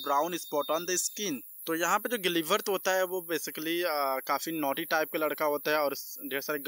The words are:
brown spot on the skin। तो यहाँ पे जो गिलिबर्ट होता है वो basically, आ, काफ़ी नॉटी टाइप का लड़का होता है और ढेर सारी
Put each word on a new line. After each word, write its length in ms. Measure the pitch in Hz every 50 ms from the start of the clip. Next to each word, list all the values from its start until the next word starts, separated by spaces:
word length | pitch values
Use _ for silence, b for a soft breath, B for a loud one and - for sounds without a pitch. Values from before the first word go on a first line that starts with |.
| 143
brown 300 | 151 143 139 151 170 180 160 -
spot 280 | - - 147 139 - 151
on 120 | 165 175 170
the 60 | 185 175 -
skin। 380 | - - - 208 196 151 120 - - - - -
तो 80 | - 165
यहाँ 240 | 160 175 170 185 208
पे 100 | 208 247
जो 100 | 240 240 180
गिलिबर्ट 460 | 180 175 165 160 151 185 214 214 -
होता 260 | 196 185 - 196 185
है 100 | 190 185
वो 220 | 180 180 185 170 165
basically, 540 | 170 151 - - 143 - 156 160 170 170 175
आ, 340 | 175 156 147 143 135 135 131 -
काफ़ी 260 | - - 185 - 170 165
नॉटी 320 | 160 147 139 139 147 165
टाइप 280 | 151 170 160 156 151 -
का 60 | 165
लड़का 260 | 156 151 143 - 160
होता 260 | 151 147 147 - 151
है 80 | 151 151
और 160 | 151 143 139 - - - - - - 139
ढेर 120 | 127 139
सारी 180 | 135 - 151 147 139